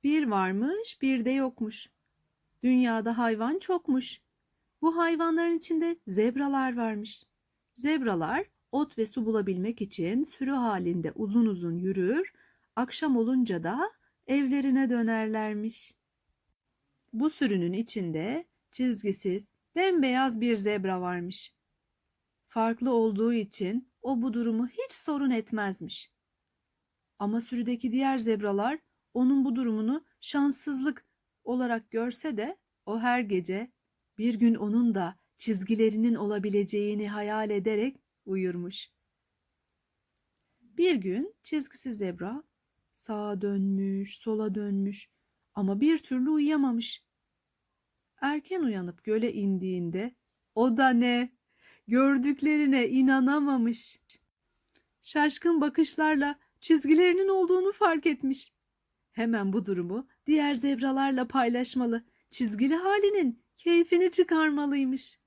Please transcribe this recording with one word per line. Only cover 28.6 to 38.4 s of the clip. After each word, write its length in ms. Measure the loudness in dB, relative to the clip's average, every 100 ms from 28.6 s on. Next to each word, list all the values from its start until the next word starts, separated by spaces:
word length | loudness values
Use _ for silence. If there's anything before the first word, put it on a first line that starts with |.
| 0 -4 _ _ _
onun 300 | 0 4 4
bu 120 | 2 0
durumunu 480 | 0 0 0 -2 _ _
şanssızlık 880 | -6 0 2 2 2 -2 -2 -4 _ _ _ _
olarak 460 | -4 -2 0 -2 -4
görse 460 | -4 -2 -2 -2 -4
de 220 | -6 -8 _ _ -6
o 140 | -2
her 200 | 0 0
gece 520 | 0 -2 -2 -6 -6 _ _ _ _ -4
bir 160 | -2
gün 200 | 2 2
onun 400 | 2 0 2 2
da 220 | 2 -2 -6 _ _
çizgilerinin 800 | -4 -2 0 2 2 2 0
olabileceğini 920 | 0 -2 -2 0 0 0 -2 -2 -2 -4
hayal 420 | -6 -4 -4 -2
ederek 500 | -2 0 0 -2 -6 _ _ -6
uyurmuş. 640 | -4